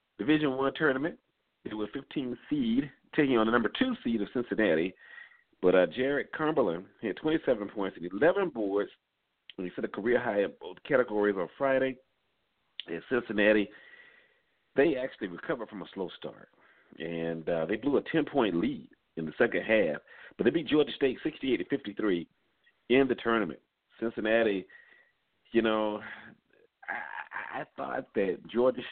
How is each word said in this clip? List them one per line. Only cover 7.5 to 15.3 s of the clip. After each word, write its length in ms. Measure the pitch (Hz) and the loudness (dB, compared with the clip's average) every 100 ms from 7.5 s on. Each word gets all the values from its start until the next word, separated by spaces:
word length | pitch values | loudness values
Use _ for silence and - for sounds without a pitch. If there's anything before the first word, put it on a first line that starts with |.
| 113 98 | 0 -2
points 280 | 107 95 85 | -6 -6 -6
and 100 | 87 | -8
eleven 380 | 98 151 196 185 | 2 2 2 -2
boards, 400 | 117 101 101 95 - _ _ _ _ - - | -2 -2 0 -2 -8 _ _ _ _ -18 -10
and 80 | 90 | -8
he 40 | - | -6
set 100 | 110 | -6
a 40 | |
career 300 | - 110 120 | -4 0 0
high 240 | 120 104 | 2 0
in 100 | 95 - | 0 -4
both 180 | 87 92 - | -16 -16 0
categories 480 | 135 117 107 104 95 | 0 2 0 0 0
on 120 | 82 - | -6 -4
Friday. 420 | 139 131 131 131 _ _ _ _ _ _ _ - - | 0 2 0 -4 _ _ _ _ _ _ _ -18 -10
And 160 | 82 - | -10 -2
Cincinnati, 600 | 123 120 107 104 107 101 - - - - _ _ _ _ _ _ - | -2 0 4 6 6 2 -6 -20 -20 -20 _ _ _ _ _ _ 2
they 220 | 156 127 | 2 2
actually 320 | 131 - | -6 -8
recovered 400 | 101 | -10